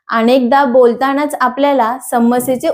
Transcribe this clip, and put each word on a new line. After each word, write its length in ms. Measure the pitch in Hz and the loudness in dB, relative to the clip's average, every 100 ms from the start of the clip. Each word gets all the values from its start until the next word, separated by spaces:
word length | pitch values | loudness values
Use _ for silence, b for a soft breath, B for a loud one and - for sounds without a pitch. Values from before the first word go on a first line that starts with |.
| - | -8
अनेकदा 540 | 226 226 262 240 269 285 | -2 2 2 2 2 2
बोलतानाच 720 | 254 240 233 262 277 294 - | 4 4 2 -2 -2 -4 -2
आपल्याला 560 | 254 240 285 269 220 262 - | -4 0 0 0 0 -4 -6
समस्येचे 600 | 247 233 247 247 254 320 | 0 0 0 -2 -2 -2